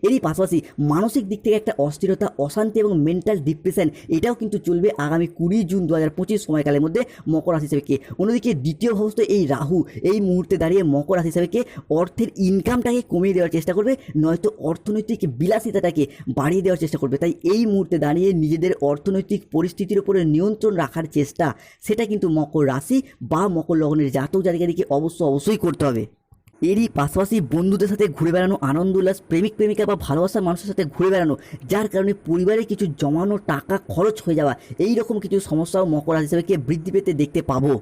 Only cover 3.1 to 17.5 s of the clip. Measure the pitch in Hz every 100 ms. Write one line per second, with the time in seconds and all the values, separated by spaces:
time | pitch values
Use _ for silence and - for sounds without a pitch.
3.1 | 180 190 208 143 156 185 202 165 - -
4.1 | 160 240 240 220 202 202 175 202 - 147
5.1 | 165 170 - 170 214 175 196 170 160 160
6.1 | 156 185 208 - 156 147 143 156 185 247
7.1 | - - 160 165 165 147 147 - 139 -
8.1 | - 196 240 240 170 135 151 240 202 214
9.1 | 214 214 202 156 135 143 180 - - 175
10.1 | 214 196 180 175 180 160 190 170 139 143
11.1 | 185 165 165 175 220 247 - - 156 175
12.1 | - 226 - 190 196 175 247 240 240 240
13.1 | 170 190 180 170 160 160 180 214 262 -
14.1 | 151 156 170 143 - 139 170 - 214 214
15.1 | 226 170 120 170 220 226 196 175 165 139
16.1 | - - 127 139 185 190 175 160 156 135
17.1 | 139 170 - 165